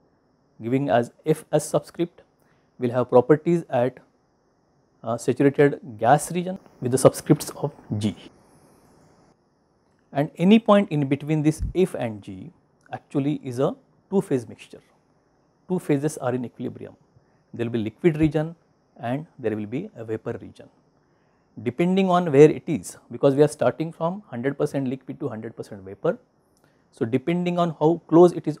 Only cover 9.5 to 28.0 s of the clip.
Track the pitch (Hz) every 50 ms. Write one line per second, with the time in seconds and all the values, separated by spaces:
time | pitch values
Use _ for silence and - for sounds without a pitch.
9.5 | _ _ _ _ _ _ _ _ _ _ _ _ - 139 147 - - - 170 190
10.5 | 214 226 220 - 202 202 202 - 156 147 143 135 147 143 151 143 160 156 143 151
11.5 | 151 - - - - 175 185 185 - - 135 113 107 101 98 - 98 92 - 165
12.5 | - _ _ _ _ _ _ _ - - - _ - 151 135 143 151 - - 135
13.5 | 120 120 135 175 262 - _ _ _ _ _ _ 190 196 - - 151 127 113 107
14.5 | 104 - - - - - _ _ _ _ _ _ _ _ _ _ _ _ _ _
15.5 | _ _ _ _ 180 180 - - 156 139 143 156 156 - - 127 120 127 123 113
16.5 | - _ 123 120 110 113 110 98 - _ _ _ _ _ _ _ _ _ _ _
17.5 | - - 120 120 120 117 104 113 - _ - 175 151 151 160 156 143 156 151 165
18.5 | 170 _ _ _ _ _ _ _ _ - 143 117 123 143 160 - _ - 127 107
19.5 | 107 107 107 104 113 139 190 214 _ - 113 110 110 110 - 123 113 110 - 95
20.5 | - - 117 113 _ _ _ _ _ _ _ _ _ _ _ _ _ _ _ _
21.5 | _ - 107 123 117 - 175 175 185 190 190 185 175 175 180 170 139 135 151 151
22.5 | - 131 - - 165 110 85 - - - _ _ 113 120 - 143 135 135 147 143
23.5 | - - - 123 - - 160 165 160 - 165 165 185 208 208 _ - 117 120 139
24.5 | 139 - 147 147 - 143 139 127 127 131 _ - 139 - 151 135 120 110 113 117
25.5 | 110 - 113 - 113 98 95 98 98 - - 156 202 247 _ _ _ _ _ _
26.5 | _ _ _ _ _ _ _ _ _ - 139 117 127 131 127 - 170 180 180 180
27.5 | 175 175 170 170 151 - 151 156 170 170